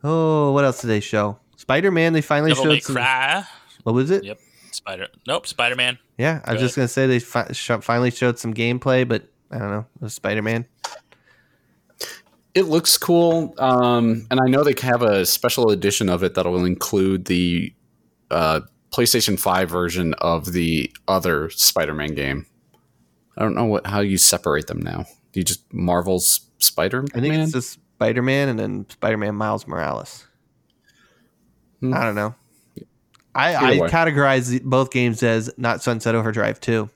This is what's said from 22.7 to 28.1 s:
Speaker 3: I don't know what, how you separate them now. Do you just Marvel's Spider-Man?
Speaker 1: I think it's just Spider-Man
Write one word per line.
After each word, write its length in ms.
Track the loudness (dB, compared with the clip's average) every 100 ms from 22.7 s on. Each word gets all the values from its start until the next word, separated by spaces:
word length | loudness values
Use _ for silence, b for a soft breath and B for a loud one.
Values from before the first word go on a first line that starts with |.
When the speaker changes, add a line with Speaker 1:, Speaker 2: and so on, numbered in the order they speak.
| _ _ _ _ _ _ -6
Speaker 3:
I 60 |
don't 120 | -4
know 120 | 0 0
what, 200 | 0 -2
how 140 | -2
you 160 | 0 2
separate 500 | 2 2 0 -2 -2
them 140 | -8
now. 240 | -6 -8 -10 _ _
Do 80 | -4
you 40 |
just 280 | -4 -4 _
Marvel's 680 | -4 0 0 0 0 0 -2 _ _
Spider-Man? 500 | -2 0 -2 -2 -4
Speaker 1:
I 60 | -4
think 140 | -2
it's 180 | 0 0
just 260 | -2 -6 -14 _ _
Spider-Man 520 | 0